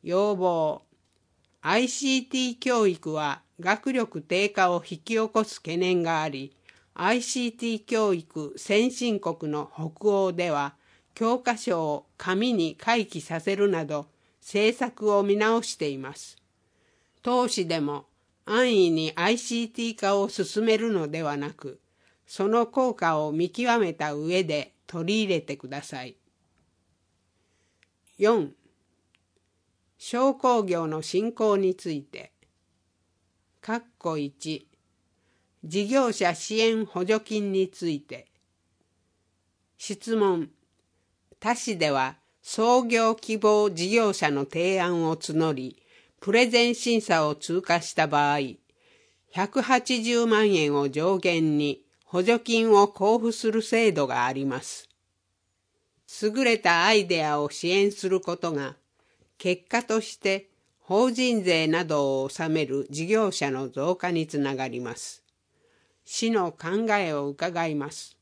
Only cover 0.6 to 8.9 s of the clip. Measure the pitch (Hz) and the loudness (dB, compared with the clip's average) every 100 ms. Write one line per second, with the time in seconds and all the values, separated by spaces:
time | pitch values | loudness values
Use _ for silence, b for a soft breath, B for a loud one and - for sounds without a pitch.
0.6 | 156 - _ _ _ _ _ _ _ _ | 0 -4 _ _ _ _ _ _ _ _
1.6 | 156 202 247 - 269 262 254 262 254 240 | 0 2 2 -2 0 0 0 -4 -4 -4
2.6 | 262 240 208 170 - 156 147 139 _ _ | -2 2 2 0 -6 -4 -4 -6 _ _
3.6 | 170 214 - 262 226 170 147 180 202 202 | -2 0 0 -2 -2 -6 -2 0 0 2
4.6 | 185 175 170 160 - 226 220 220 214 - | 2 2 -4 -14 -4 -2 0 0 -2 -6
5.6 | - 175 180 180 165 160 156 139 139 b | -6 -2 0 0 0 -2 -2 -6 -12 b
6.6 | b b b - 180 240 240 262 240 226 | b b b -4 0 0 -2 -4 -4 -4
7.6 | 233 220 - 226 214 180 160 - 147 - | -6 -6 -2 0 0 0 -4 -10 -10 -12
8.6 | - 202 247 | -2 2 2